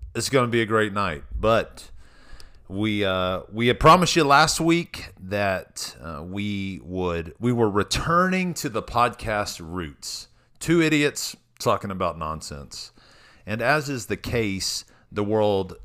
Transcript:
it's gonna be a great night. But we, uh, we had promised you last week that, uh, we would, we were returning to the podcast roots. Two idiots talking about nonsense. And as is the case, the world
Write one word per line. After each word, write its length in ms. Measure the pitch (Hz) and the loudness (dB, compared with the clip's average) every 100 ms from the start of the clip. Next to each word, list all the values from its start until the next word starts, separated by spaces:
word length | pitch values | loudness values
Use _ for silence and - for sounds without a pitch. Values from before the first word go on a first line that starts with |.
| - | -10
it's 140 | 120 - | -6 0
gonna 220 | 135 120 | 2 2
be 120 | 117 | 2
a 40 | 107 | 2
great 260 | 110 107 | 2 2
night. 320 | 101 95 73 - | 0 -2 -4 -8
But 580 | - 107 110 - - - - - - - - - - - | -2 2 2 0 -10 -20 -20 -20 -20 -20 -18 -18 -20 -12
we, 380 | 95 107 104 95 | -4 -2 0 0
uh, 380 | 92 92 92 - | 0 0 -2 -6
we 180 | 104 120 | 0 2
had 120 | 117 | 6
promised 380 | 156 180 170 170 | 8 8 6 2
you 80 | 143 | 6
last 340 | 139 156 - | 6 6 2
week 540 | 165 170 - - - - | 2 2 0 -12 -16 -16
that, 760 | 92 101 98 92 - - - - | -6 0 0 0 -4 -12 -12 -12
uh, 200 | 76 73 87 | -12 -10 -8
we 560 | 98 104 101 95 87 | -6 -4 -4 -6 -8
would, 500 | 67 92 90 85 82 - | -8 -4 -2 -2 -6 -4
we 140 | 120 | 0
were 160 | 117 110 | 2 2
returning 840 | 101 95 - - 170 185 185 180 - | 2 0 -2 2 2 2 0 -2 -4
to 120 | 143 | -4
the 160 | 107 | -6
podcast 800 | - 117 120 104 110 104 101 - | -4 0 0 0 -4 -2 -2 -6
roots. 640 | 80 90 78 65 - - - _ _ - | -8 -6 -8 -10 -12 -12 -14 _ _ -10
Two 220 | - 170 | 2 4
idiots 560 | 156 156 147 - - - _ - | 4 4 2 0 -8 -10 _ -4
talking 320 | 123 101 101 | 0 0 -2
about 280 | 92 87 80 | -2 -2 -2
nonsense. 720 | 78 78 - 71 67 - - _ _ - - - - | -6 -6 -10 -14 -14 -16 -18 _ _ -20 -20 -20 -10
And 160 | 110 | -4
as 260 | 120 151 139 | 0 0 0
is 200 | 131 104 | -6 -4
the 100 | 98 | -6
case, 640 | - 120 107 95 - - - _ _ | -2 -2 0 -2 -6 -8 -10 _ _
the 140 | 101 | -6
world 540 | 104 110 104 98 90 - | 0 2 4 2 -2 -8